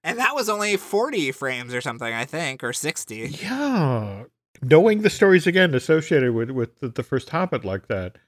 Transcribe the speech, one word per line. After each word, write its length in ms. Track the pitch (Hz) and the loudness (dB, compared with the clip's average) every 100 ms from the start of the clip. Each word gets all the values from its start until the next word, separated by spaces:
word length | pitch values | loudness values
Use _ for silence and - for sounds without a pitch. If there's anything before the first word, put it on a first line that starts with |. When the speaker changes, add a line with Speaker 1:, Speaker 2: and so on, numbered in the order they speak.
Speaker 1:
And 160 | 160 233 | -4 0
that 160 | 262 | 0
was 140 | 285 214 | 0 -2
only 280 | 208 208 196 | 0 0 -2
forty 540 | - 202 262 233 139 | 0 0 0 0 -2
frames 420 | 131 135 123 123 | -4 -6 -6 -6
or 80 | 123 | -6
something, 320 | 131 117 117 | -6 -6 -6
I 120 | 113 | -4
think, 400 | 123 156 156 131 | -6 -6 -6 -6
or 80 | 120 | -8
sixty. 560 | 120 147 - - 110 117 143 | -6 -6 -8 -10 -10 -10 -8
Speaker 2:
Yeah. 840 | 202 262 294 233 147 120 104 98 123 _ _ _ | -8 -4 -2 0 0 -2 -4 -10 -16 _ _ _
Knowing 420 | 127 151 220 214 | 6 6 8 4
the 80 | 214 | 0
stories, 360 | - 196 185 160 | 4 6 6 4
again, 260 | 185 180 | 2 4
associated 640 | 131 - 160 156 156 127 | 2 2 0 4 2 2
with, 160 | 113 117 | 0 -2
with 300 | 131 117 _ | -4 -4 _
the, 80 | 131 | -8
the 160 | 117 | -8
first 260 | 120 131 - | -4 -4 -4
Hobbit 340 | 165 185 135 | -4 -2 -4
like 220 | 98 95 _ | -4 -8 _
that 320 | 101 92 _ | -6 -6 _